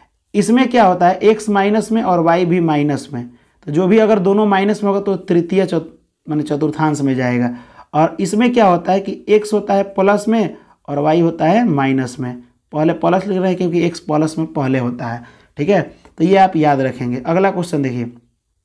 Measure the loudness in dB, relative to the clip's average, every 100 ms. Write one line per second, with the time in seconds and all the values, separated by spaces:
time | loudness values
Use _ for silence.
0 | _ _ _ -2 2 2 2 4 4 4
1 | 2 2 2 2 0 0 2 0 0 -2
2 | 0 2 2 2 2 0 0 0 0 -2
3 | -6 -10 -12 -16 _ _ -6 -2 2 4
4 | 4 2 2 2 2 2 0 -2 -2 -2
5 | -2 -4 0 0 0 0 0 -2 -6 -12
6 | _ _ -6 -6 -4 -2 -2 -2 -2 0
7 | -2 0 0 0 -2 -6 -14 -20 -6 -2
8 | -2 -2 -4 0 2 4 4 2 0 -2
9 | -2 -8 0 0 2 -2 0 -2 -2 0
10 | 2 2 2 0 0 -6 _ _ -8 -2
11 | 2 2 2 2 2 2 2 2 2 0
12 | -2 -6 -10 -10 -16 _ _ -2 0 0
13 | 0 0 -2 -2 -2 -2 -2 0 -2 -4
14 | -4 -2 0 -2 -6 -4 -2 -2 -2 -6
15 | -8 -10 -14 -20 _ -6 0 0 0 -8
16 | -20 -2 2 4 4 4 2 2 0 -4
17 | -6 -6 -2 0 0 0 -4 -4 -4 -4
18 | -8 -12 _ _ _ _